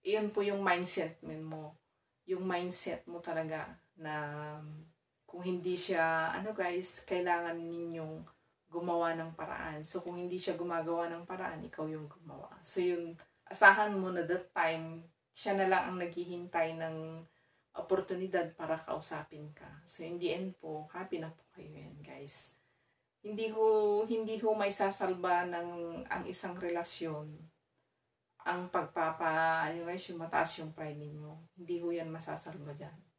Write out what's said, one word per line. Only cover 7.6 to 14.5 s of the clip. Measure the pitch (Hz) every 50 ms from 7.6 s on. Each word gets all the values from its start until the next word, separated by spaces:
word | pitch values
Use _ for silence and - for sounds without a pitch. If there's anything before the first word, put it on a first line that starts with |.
| 170 170 170 170 170 170 165 165 160 156 160 160 165 160 - _ _ _ _ _ _ _
gumawa | - 175 175 180 175 170 170 165 165
ng | 165 165 165 165
paraan. | - 160 - - - - 160 156 151 156
So, | 160 - 185 175
kung | 175 175 175
hindi | 180 180 180
siya | 180 - 190 175 165
gumagawa | 175 175 170 165 160 165 170 165 170 170
ng | 170 170 175
paraan, | - 185 185 185 170 - 160 151
ikaw | - - - 156 156
yung | 156 156 151
gumawa. | 147 - - - 156 139 139 - - - -
So, | - - - 190 180
yun, | 180 175 175 170 165 170 - - _ _ _ _ -
asahan | 185 - 214 196 196 214 208 208 202
mo | 190 185 185 180
na | 175 165 160
that | 180 180 - -